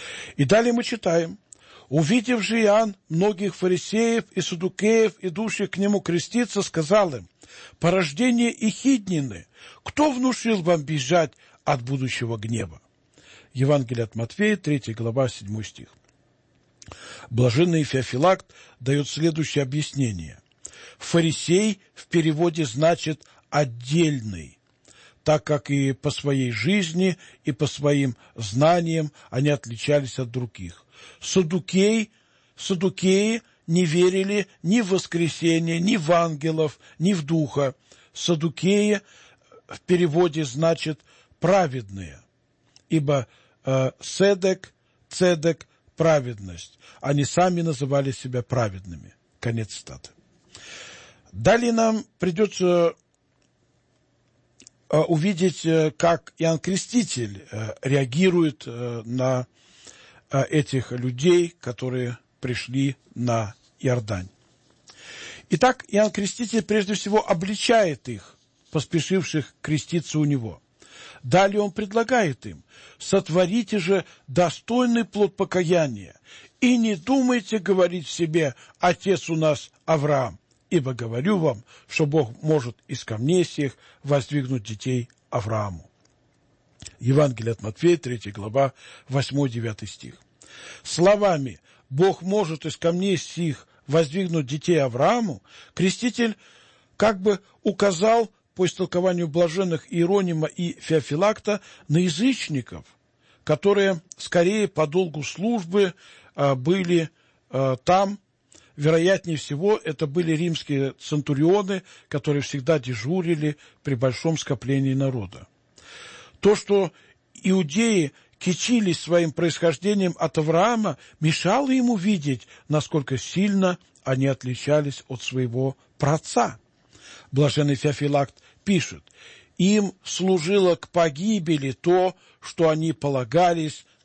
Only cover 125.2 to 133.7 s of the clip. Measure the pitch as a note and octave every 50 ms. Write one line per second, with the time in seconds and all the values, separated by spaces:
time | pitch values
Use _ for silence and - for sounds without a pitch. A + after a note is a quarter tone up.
125.2 | - - B2+ C3 B2+ A#2+ A2+ B2+ C3 C3+ B2+ _ _ _ _ - C#3 C#3 D#3 D#3
126.2 | - - - B3 A#3+ G3 - - _ _ _ _ _ _ _ - - - - -
127.2 | - - - C3+ D3 C#3 - D3+ D3 C#3+ C#3 B2+ - D3+ C3+ - C#3+ C#3+ C#3+ C#3+
128.2 | C#3 - - _ _ _ _ _ - G3+ G3+ E3 - - F2+ D2+ - _ _ -
129.2 | - - - - - _ _ - F3 F#3+ G#3 G#3+ G#3 F#3 - _ - - - -
130.2 | F3+ F#3+ F#3+ F3 D3 F3 G3+ G3+ F#3 F3+ E3 - - - - F3 E3 E3 C#3 C#3
131.2 | F#3 A3 A3 G3+ D#3+ E3 E3 C#3+ C#3 C3+ B2 - - E3+ F3+ F#3 F#3 F#3 F3+ _
132.2 | _ _ _ _ - - - - E3 D#3+ D#3 D#3 D#3+ E3 D#3 - - C#3+ C#3 C3
133.2 | B2+ A2 A#2 E3+ F3+ F3 E3+ E3+ D#3 D3+